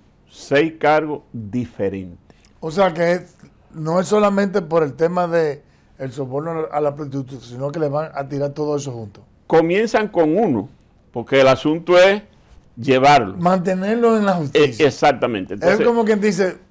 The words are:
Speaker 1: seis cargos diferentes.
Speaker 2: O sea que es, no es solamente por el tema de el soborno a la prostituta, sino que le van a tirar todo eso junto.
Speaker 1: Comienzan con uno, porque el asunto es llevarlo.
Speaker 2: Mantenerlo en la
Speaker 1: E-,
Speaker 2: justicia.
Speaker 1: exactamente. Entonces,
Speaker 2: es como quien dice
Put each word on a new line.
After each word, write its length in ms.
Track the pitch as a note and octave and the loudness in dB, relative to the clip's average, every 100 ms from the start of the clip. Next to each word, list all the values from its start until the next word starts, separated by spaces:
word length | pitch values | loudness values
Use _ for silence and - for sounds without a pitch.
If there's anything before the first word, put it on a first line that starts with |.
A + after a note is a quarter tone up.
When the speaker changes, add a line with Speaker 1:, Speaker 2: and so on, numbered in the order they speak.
| _ _ _ | _ _ _
Speaker 1:
seis 460 | - - C#3+ D#3+ D#3+ | -20 -2 0 0 0
cargos 440 | D3 D3+ D#3 D3 - | 0 2 0 -8 -12
diferentes. 1040 | A#2+ G#2 B2 A#2 - G2 F#2+ F2+ F2 _ _ _ _ | -14 -8 -6 -6 -4 -4 -4 -10 -18 _ _ _ _
Speaker 2:
O 100 | D#3+ | -6
sea 220 | E3 F#3 | 0 0
que 180 | D#3+ E3+ | 0 0
es, 260 | F3+ F3+ _ - _ _ | -2 -6 _ -20 _ _
no 260 | E3 D#3 F3+ | -10 -4 -2
es 80 | F3 | 0
solamente 540 | G#3 G#3 G3 G3+ G3 | 2 2 2 -2 -2
por 200 | D#3 E3 | -2 0
el 120 | D3 | 0
tema 340 | C#3+ E3 F3+ F3 | 0 -2 0 0
de 340 | E3+ D#3 C3+ _ _ _ - | 0 0 -4 _ _ _ -14
el 160 | C3+ | -12
soborno 540 | C3+ B2+ C#3 E3 E3 D#3 | -10 -8 -6 -6 -6 -6
a 80 | D3 | -4
la 160 | D3 C#3+ | -4 -4
prostituta, 400 | C#3+ C#3 C3 C3 | -8 -8 -10 -14
sino 280 | A#2 B2 C#3+ | -16 -10 -8
que 100 | D#3+ | -4
le 100 | D3 | -4
van 220 | D3 D#3+ C#3+ | -4 -6 -8
a 100 | C3+ | -8
tirar 220 | C#3+ C#3+ | -6 -6
todo 260 | D#3 D3 D3 | -4 -4 -4
eso 160 | C#3 | -6
junto. 320 | A#2 G#2 G#2 - _ - | -12 -14 -18 -20 _ 0
Speaker 1:
Comienzan 640 | E3 E3 F#3+ A3 A3+ G#3+ | 2 2 0 0 0 0
con 300 | F3 D#3 F3 | 0 2 2
uno, 320 | G#3+ A2+ A2+ _ _ _ _ | 0 0 -4 _ _ _ _
porque 300 | B2 A2+ C3+ | -12 0 4
el 80 | C3 | 4
asunto 480 | C3 D3+ E3 E3+ F3+ | 4 0 -2 4 6
es 260 | F#3+ G#3 - _ _ - _ - | 6 4 -6 _ _ -20 _ -6
llevarlo. 580 | B2+ B2+ C#3 C#3+ G2 G2 | 0 4 6 6 4 -2
Speaker 2:
Mantenerlo 840 | F3+ F#3+ F3+ F#3 G3 A#3 A#3 A3 | 0 0 0 -2 -2 2 2 2
en 80 | G3+ | 2
la 100 | F3 | 0
Speaker 1:
E-, 20 | |
Speaker 2:
justicia. 500 | C#3+ D#3+ C#3 A#2 C#3+ | 0 2 2 2 0
Speaker 1:
exactamente. 680 | - D3+ A#2+ B2 G#2 F#2 G2+ | 2 0 2 -2 -4 -6 -4
Entonces, 260 | E3+ G#3 | -2 0
Speaker 2:
es 40 | A#3+ | 2
como 200 | A#3 A3 | 2 0
quien 160 | G#3 | 0
dice 380 | G#3 F3 F#3 - _ | 0 0 -2 -4 _